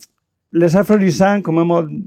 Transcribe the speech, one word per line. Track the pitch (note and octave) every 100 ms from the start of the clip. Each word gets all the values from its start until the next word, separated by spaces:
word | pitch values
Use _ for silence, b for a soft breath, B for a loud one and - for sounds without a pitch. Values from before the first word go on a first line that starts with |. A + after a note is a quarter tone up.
| - _ _ _ _
Les | E3 E3+ F#3
Arts | G#3
Florissants, | G#3+ F#3+ C3 F#3+ G3+
como | F3 E3
hemos, | E3+ E3+ D#3 D3